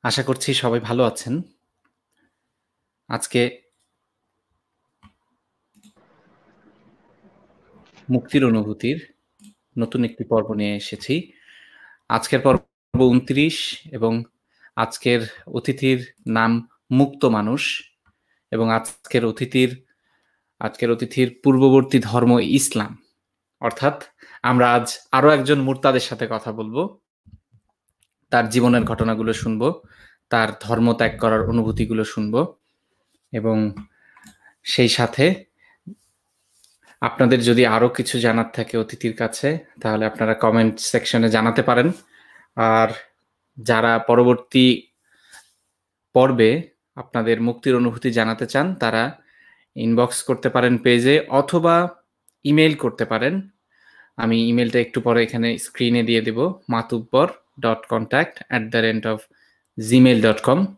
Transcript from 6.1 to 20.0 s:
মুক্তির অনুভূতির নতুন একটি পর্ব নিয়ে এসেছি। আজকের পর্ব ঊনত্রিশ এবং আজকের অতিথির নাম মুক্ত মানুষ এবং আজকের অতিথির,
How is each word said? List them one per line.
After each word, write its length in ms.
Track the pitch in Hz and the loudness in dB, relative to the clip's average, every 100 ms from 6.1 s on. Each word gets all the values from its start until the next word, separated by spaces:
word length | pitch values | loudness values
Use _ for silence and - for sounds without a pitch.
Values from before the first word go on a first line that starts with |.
| _ _ _ _ _ _ _ _ _ _ _ 202 _ _ _ _ _ _ _ - | _ _ _ _ _ _ _ _ _ _ _ _ _ _ _ _ _ _ _ -2
মুক্তির 340 | 123 - 143 | -2 0 0
অনুভূতির 680 | 131 113 107 104 120 160 - _ _ _ - _ _ 120 | 2 0 -2 -6 -6 -6 -12 _ _ _ -20 _ _ -8
নতুন 260 | 113 127 | -6 -2
একটি 200 | 117 - | -4 -4
পর্ব 280 | 117 113 104 | -2 -2 -2
নিয়ে 240 | 104 104 104 | -4 -4 -6
এসেছি। 560 | - 104 - 151 180 _ _ - _ _ - _ _ | -10 -14 -6 -6 -6 _ _ -20 _ _ -20 _ _
আজকের 320 | 113 - 131 | -4 0 0
পর্ব 640 | 139 131 _ _ _ 120 | 2 0 _ _ _ 2
ঊনত্রিশ 800 | 127 123 127 139 156 - - - - | 4 4 0 0 0 -2 -10 -12 -14
এবং 300 | 117 113 113 117 _ _ _ _ - | -4 -2 -2 -8 _ _ _ _ -6
আজকের 440 | 113 - 123 120 113 - - | -6 -2 0 0 -2 -14 -10
অতিথির 680 | 123 - 135 135 127 123 _ - | -8 -6 -2 0 -2 -4 _ -4
নাম 420 | 113 113 117 117 _ _ | 0 2 0 -4 _ _
মুক্ত 340 | 127 139 - | 2 2 2
মানুষ 580 | 131 110 104 139 - - - _ _ _ _ _ _ | 0 0 -2 -4 -4 -8 -14 _ _ _ _ _ _
এবং 220 | 110 113 | -4 0
আজকের 540 | 113 113 - - 127 113 | 0 -4 -14 -4 -2 -2
অতিথির, 580 | 110 123 131 127 127 _ _ | -4 -2 0 0 -2 _ _